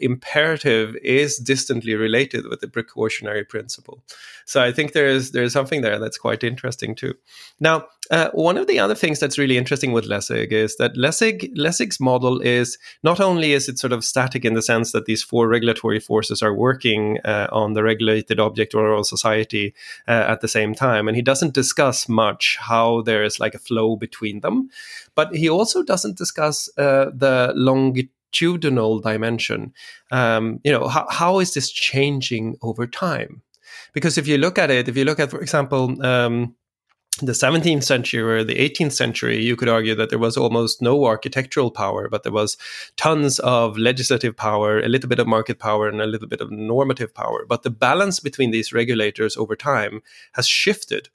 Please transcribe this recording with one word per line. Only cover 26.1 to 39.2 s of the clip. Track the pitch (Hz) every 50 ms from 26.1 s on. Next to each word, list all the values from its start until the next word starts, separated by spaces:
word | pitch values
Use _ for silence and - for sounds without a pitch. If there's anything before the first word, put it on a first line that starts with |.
| 185 -
discuss, | 180 - - - 156 151 147 - - - - -
uh, | 143 139 135 135 135 143
the | 143 123 135 135 131 127 123 123 -
longitudinal | - 127 131 131 135 135 131 127 127 127 - _ _ _ _ - - 170 170 175 170 156 147 131 123 110 110 110 107
dimension. | 110 110 107 107 113 113 117 113 - - 113 110 107 - - - - - - - _ _
Um, | 127 127 123 113 113 110 110 113 113 -
you | - 147
know, | 143 117 131
how, | 123 127 156 - -
how | - - 170 175 185 196
is | 185 175 -
this | 143 127 -
changing | - - - - - 135 139 143 143 135 127 - 123 110 110 113 123 -
over | - 113 110 117 120
time? | 123 - - 196 175 147 123 - - - - _ _ _ _ _ - - - - -
Because | _ 151 135 165 - 175
if | 143 143
you | 147 139
look | 143 180 180 202
at | 175 143
it, | 131 123 123 127
if | 117
you | 135 135
look | 147 156 147
at, | 151 139
for | - -
example, | 175 139 - 151 139 131 143 131 131 127 131 - 135
um, | 127 127 123 120 120 120 120 120 120 - _ _ _ _ _ _ _ _ _ _ _ - -
the | 139 127
seventeenth | 113 - - 131 156 165 156 170 160 143
century | 131 - 143 123 120 - - 117
or | 110 113 113 110 113
the | 113 - -
eighteenth | 131 156 - - 170 143
century, | 127 - 127 117 113 -